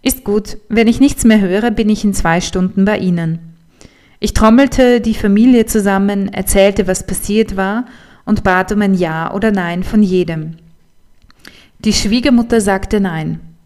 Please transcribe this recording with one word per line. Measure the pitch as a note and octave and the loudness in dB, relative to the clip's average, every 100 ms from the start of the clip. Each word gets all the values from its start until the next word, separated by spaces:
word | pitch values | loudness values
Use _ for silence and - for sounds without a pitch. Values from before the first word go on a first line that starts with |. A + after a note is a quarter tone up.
"Ist | - - | -2 -4
gut. | - G#3 G3+ - _ | -2 -4 -4 -16 _
Wenn | G3+ A3+ | 0 2
ich | A#3 | 4
nichts | C#4 - A3+ | 2 4 4
mehr | G#3+ | 4
höre, | F#3+ F#3+ A#3+ | 2 0 -2
bin | A3+ G#3+ | 0 0
ich | G#3+ G#3 | 0 -2
in | |
zwei | F#3+ E3+ E3+ | 0 0 0
Stunden | F3+ F#3+ F#3 F#3+ G3 | -2 -2 -2 0 0
bei | G#3+ | 0
Ihnen." | F#3 F3 E3 E3 - - _ _ - _ _ _ | -2 -2 -4 -6 -10 -20 _ _ -20 _ _ _
Ich | G#3+ | -4
trommelte | G#3+ A3 A#3 C#4 - B3 A#3+ | 2 4 4 4 2 2 2
die | A3+ | 0
Familie | G#3+ G#3+ G3+ A#3+ B3 A3 | -2 0 4 4 4 2
zusammen, | A3 G3+ G3 G3+ G3+ G3 | 0 0 0 0 -2 -4
erzählte, | G3+ F#3+ G3+ G3 G3+ G3 | -6 0 2 4 2 -2
was | F#3 - | -4 -6
passiert | F3 - G#3 G#3+ G3 | -8 -2 -2 -2 -2
war, | F#3+ A3 B3 - - - | -4 -4 -8 -14 -20 -16
und | - G#3 G3 | -4 -2 2
bat | F#3 F#3 | 0 0
um | G#3 | 0
ein | G3+ | 0
Ja | F#3+ E3+ D#3+ E3 | 0 -2 -4 -6
oder | G3+ A3 | -2 -2
Nein | G3+ F3 F3 | -2 -4 -6
von | F#3+ A3 | -2 0
jedem. | G3+ F3+ E3+ D#3+ D#3 D#3+ _ _ _ _ _ _ _ _ - - _ _ | 2 0 -2 -6 -10 -14 _ _ _ _ _ _ _ _ -20 -20 _ _
Die | A3 | -2
Schwiegermutter | G#3 G#3 A#3+ C4+ A#3+ A#3 A#3 | -2 0 0 2 0 2 0
sagte | G3+ F#3+ G3 G#3+ | 0 -2 -2 -2
Nein | G3 D#3+ D#3+ E3 - - | -2 -4 -6 -8 -14 -20